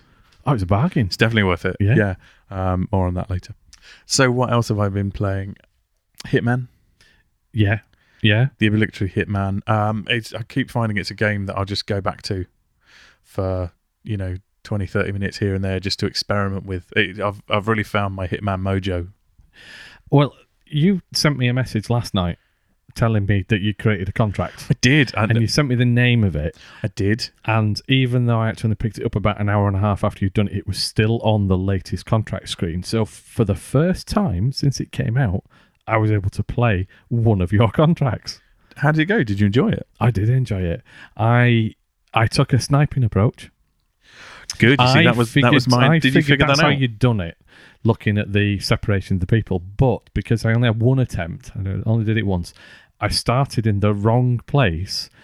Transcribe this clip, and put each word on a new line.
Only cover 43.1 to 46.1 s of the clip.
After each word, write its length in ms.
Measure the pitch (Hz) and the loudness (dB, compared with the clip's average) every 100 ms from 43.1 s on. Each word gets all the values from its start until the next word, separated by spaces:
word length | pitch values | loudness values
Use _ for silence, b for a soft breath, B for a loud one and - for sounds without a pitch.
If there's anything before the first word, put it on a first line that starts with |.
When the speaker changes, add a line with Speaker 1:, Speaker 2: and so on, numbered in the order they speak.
| 95 120 - - _ _ _ _ _ B B B B B - | 2 0 0 -12 _ _ _ _ _ B B B B B 0
Speaker 2:
Good. 220 | 117 131 | 4 4
You 80 | 123 | 4
see, 120 | 139 | 6
Speaker 1:
I 40 | |
Speaker 2:
that 120 | 165 117 | 4 4
was, 160 | 117 | 2
that 180 | 143 127 | 4 4
was 140 | 120 123 | 4 4
Speaker 1:
figured, 160 | 123 | 4
Speaker 2:
mine. 100 | 135 | 4
Speaker 1:
I 80 | 165 | 4
Speaker 2:
Did 60 | 135 | 4